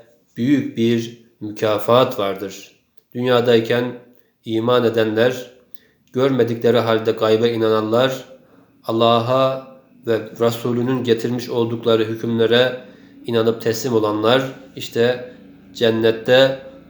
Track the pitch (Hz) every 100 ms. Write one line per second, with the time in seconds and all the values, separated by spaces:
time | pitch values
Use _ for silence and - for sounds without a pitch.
0 | - _ _ - 123 139 - - 117 117
1 | 117 - _ _ 107 - 110 104 - 120
2 | 120 - 98 95 98 - - _ _ _
3 | _ 123 127 120 123 113 113 120 123 123
4 | - _ _ _ 113 110 117 123 113 113
5 | 110 110 123 127 - - _ _ _ _
6 | _ 123 143 127 117 117 120 117 113 110
7 | 110 107 110 110 117 113 110 110 107 113
8 | 131 131 - - _ _ _ _ - 113
9 | 117 117 113 131 131 135 - - _ _
10 | 117 110 - - 117 - 123 120 123 127
11 | 113 110 120 123 117 120 117 117 117 113
12 | 107 113 117 117 110 120 127 123 - -
13 | - - - 117 113 113 117 110 131 113
14 | 107 107 110 135 135 - - 131 - 117
15 | 120 123 - - - - - - 113 110
16 | 113 113 - 127 135 - - -